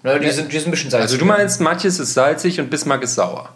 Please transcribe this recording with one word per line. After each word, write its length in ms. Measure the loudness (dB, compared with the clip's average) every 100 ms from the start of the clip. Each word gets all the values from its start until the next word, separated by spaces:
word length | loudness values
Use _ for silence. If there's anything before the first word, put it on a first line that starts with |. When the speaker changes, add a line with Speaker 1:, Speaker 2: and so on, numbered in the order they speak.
Speaker 1:
Ne, 160 | 2 2
die 80 | 2
Speaker 2:
Ja. 40 |
Speaker 1:
sind, 180 | -2 -4
die 40 | -4
sind 100 | -2
ein 20 |
bisschen 180 | -4 0
salzig. 120 | 0
Speaker 2:
Also 140 | 0 2
du 80 | 4
meinst, 340 | 4 2 2
Matjes 400 | 0 2 0 -2
ist 140 | -2
salzig 460 | 2 2 2 -2 -2
und 100 | -4
Bismarck 320 | -4 -2 -2
ist 120 | 0 -2
sauer? 340 | -2 -4 -14